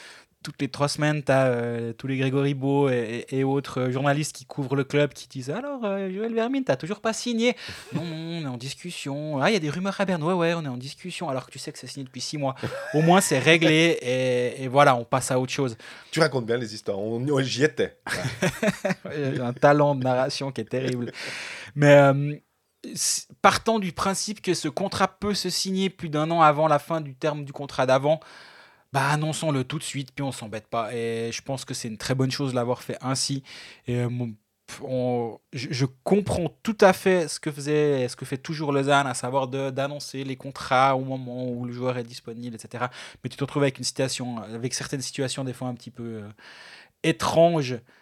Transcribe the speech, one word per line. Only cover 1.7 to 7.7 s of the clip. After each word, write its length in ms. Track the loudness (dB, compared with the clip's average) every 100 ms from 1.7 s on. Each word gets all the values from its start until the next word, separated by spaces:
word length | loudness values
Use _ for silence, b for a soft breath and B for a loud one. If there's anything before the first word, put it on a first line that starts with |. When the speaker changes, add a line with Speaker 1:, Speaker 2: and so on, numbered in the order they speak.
| -4 -6
Speaker 1:
tous 140 | -6 -4
les 100 | -2
Grégory 380 | 0 2 0
Beau 340 | 0 2 4 4
et, 380 | 2 -2 -6 -4
et, 120 | -2
et 40 |
autres, 360 | 0 0 -2 -2
euh, 100 | -2
journalistes 440 | 0 2 2 -2 -8
qui 100 | -12
couvrent 300 | -8 -2 0
le 80 |
club 280 | 2 2 0
qui 140 | -2 -14
disent, « 220 | -10 -6
Alors, 340 | -6 -6 -6
euh, 260 | -4 -4 -4
Joël 220 | -6 -4
Vermine, 300 | -2 -2 -2
t'as 120 | 0 -2
toujours 240 | -2 -4
pas 120 | -4
signé ? » 440 | -4 -4 2 0 0 B